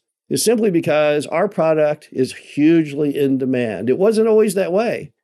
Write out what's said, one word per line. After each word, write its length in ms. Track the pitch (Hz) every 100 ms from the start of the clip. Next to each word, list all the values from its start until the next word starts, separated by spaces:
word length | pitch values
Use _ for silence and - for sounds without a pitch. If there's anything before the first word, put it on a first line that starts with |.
| _ _ _
is 160 | 143
simply 260 | 214 233 220
because 540 | 170 170 151 151 147 131
our 200 | 165 202
product 600 | 185 160 156 151 151 -
is 220 | - 127
hugely 840 | - - - 151 165 147 139 147 143
in 200 | 139 135
demand. 520 | 131 127 117 90 110
It 80 | 131
wasn't 300 | 202 214 220
always 280 | 214 214 185
that 180 | 170
way. 400 | 190 233 120 - _